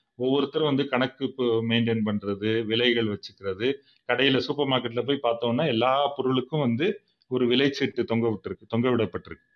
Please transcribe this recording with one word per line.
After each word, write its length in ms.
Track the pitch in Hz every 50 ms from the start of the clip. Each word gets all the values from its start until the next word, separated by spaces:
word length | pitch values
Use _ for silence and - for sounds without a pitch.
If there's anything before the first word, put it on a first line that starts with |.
| _ _ _ -
ஒவ்வொருத்தரும் 480 | 123 131 135 143 139 139 - 156 156
வந்து 220 | 151 135 131 143 139
கணக்கு 460 | - 123 131 127 - - 135 127 -
ப-, 280 | - 127 120 113 113 113 113
மெயின்டெயின் 320 | 113 117 117 113 113 113 107
பண்றது, 600 | 107 104 104 101 101 101 98 104 110 110 113 117
விலைகள் 420 | 104 110 113 120 123 117 117 117
வச்சுக்கிறது. 640 | 107 104 98 - - - _ 98 98 95 95 110 131 139 - - _ _ _ _ -
கடையில 280 | 123 120 135 139 135
சூப்பர் 320 | 123 117 - 143 135 147 135
மார்க்கெட்ல 340 | 131 127 120 123 117 123 113
போய் 160 | 127 143 139 -
பார்த்தோம்னா 440 | 120 117 - - 120 117 131 160
எல்லா 400 | 156 120 113 117 127 131 139 143
பொருளுக்கும் 540 | 143 143 - 127 127 131 127 123 - - 156
வந்து 400 | 143 120 117 117 156 208 214 - - _ _ _ _ _
ஒரு 180 | 127 127 127
விலை 240 | 120 123 127 139 143
சீட்டு 340 | 139 - 139 120 - - 117
தொங்க 240 | - 113 117 113 117
விட்டுருக்கு, 380 | 110 101 - 98 95 - - _
தொங்க 200 | - 113 120 127
விடப்பட்டிருக்கு. 580 | 123 113 110 92 - 95 - - 85 - _ _ _